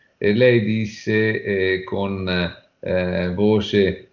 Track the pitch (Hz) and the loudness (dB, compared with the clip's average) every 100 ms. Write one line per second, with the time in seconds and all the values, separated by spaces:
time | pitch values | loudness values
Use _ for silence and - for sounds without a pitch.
0 | _ - 101 104 127 120 104 110 104 - | _ -4 0 4 6 4 2 -2 -2 -6
1 | - 107 110 107 - 98 95 92 92 98 | -2 0 2 -2 -2 -2 0 -2 -4 -6
2 | 98 98 92 90 87 - _ _ - 92 | -4 -4 -2 -2 -2 -6 _ _ -4 -2
3 | 90 90 90 90 104 107 104 104 92 90 | -2 -2 -4 0 2 2 0 0 0 -2
4 | - | -12